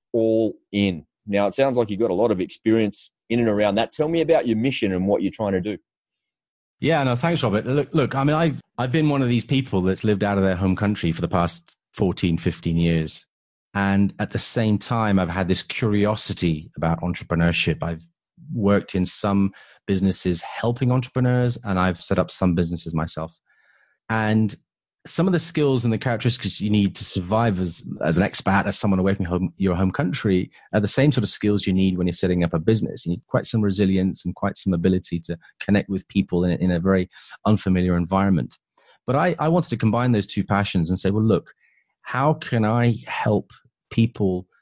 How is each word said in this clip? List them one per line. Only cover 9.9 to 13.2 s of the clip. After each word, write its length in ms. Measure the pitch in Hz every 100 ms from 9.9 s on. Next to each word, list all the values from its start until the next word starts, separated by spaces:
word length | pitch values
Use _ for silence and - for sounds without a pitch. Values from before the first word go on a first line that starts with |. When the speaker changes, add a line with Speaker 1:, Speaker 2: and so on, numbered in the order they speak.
| 95
Speaker 2:
lived 220 | 107 98
out 140 | 101 101
of 60 |
their 120 | 95 90
home 180 | 95
country 380 | 92 104 104 85
for 80 | 82
the 80 | 85
past 480 | 92 85 - - - _
fourteen, 460 | - 95 87 87 82
fifteen 380 | 90 - 87 82
years. 500 | 85 82 78 -